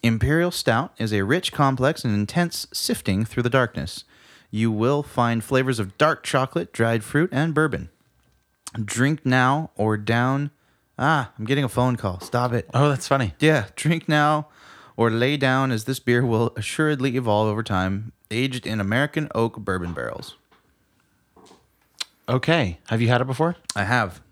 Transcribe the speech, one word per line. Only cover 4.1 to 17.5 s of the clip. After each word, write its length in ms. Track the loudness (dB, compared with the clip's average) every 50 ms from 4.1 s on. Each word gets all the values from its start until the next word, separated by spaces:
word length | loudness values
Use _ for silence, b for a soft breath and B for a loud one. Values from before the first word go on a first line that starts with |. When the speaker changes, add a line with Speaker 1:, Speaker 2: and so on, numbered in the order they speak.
| b b b b b b b b
Speaker 1:
You 220 | -4 0 0 0
will 320 | 0 2 2 2 2 0 -2
find 400 | -4 0 0 2 2 2 -2 -2
flavors 340 | 0 0 2 2 2 0
of 200 | -2 -4 -6 0
dark 260 | _ 2 2 2 0 -4
chocolate, 480 | -2 0 0 0 0 -2 -4 -6 -4
dried 320 | -2 0 2 2 2 0 -2
fruit, 260 | 0 0 0 0 2 0
and 200 | -2 0 0 2
bourbon. 360 | 2 0 0 0 -4 -8 -10 _ _ _ _ _ _ _ _ _ _ _ _ _ _ _ -14 -8 -8
Drink 440 | -6 -6 -2 0 0 0 0 -2 _
now 460 | 0 2 4 4 2 2 0 -4 -6 _
or 220 | -2 0 0 0
down. 540 | 0 0 -2 0 0 2 0 0 -2 -4 -6 _ _ _ _ _ _ _ _ _
Ah, 340 | -2 0 2 2 0 -2 -4 _
I'm 60 | -10 -4
getting 200 | -2 -2 0 0
a 40 | -2
phone 280 | 0 0 2 2 0
call. 240 | 0 -2 -4 -6 -6
Stop 320 | -10 -4 -2 -2 0 0 -2
it. 160 | -4 -4 -2 0
Speaker 2:
Oh, 140 | 2 2
that's 200 | 4 2 0 0 0
funny. 240 | 0 2 2 -2 -2 _
Speaker 1:
Yeah, 260 | 2 4 4 2 0 -4 -10
drink 320 | -4 0 0 0 0 0
now 400 | 0 2 4 4 4 2 0 -2 _ B B B B B B B B B
or 140 | B 0 2
lay 260 | 2 2 2 0 0
down, 340 | 2 2 2 2 2 2 0
as 120 | -2 -2 -2
this 140 | -4 -6 -4
beer 260 | _ 2 2 4 4
will 260 | 2 2 2 2 0 -2
assuredly 600 | -6 -8 -6 -2 0 0 0 0 0 0 0 0
evolve 300 | 0 0 2 2 2 2
over 140 | 2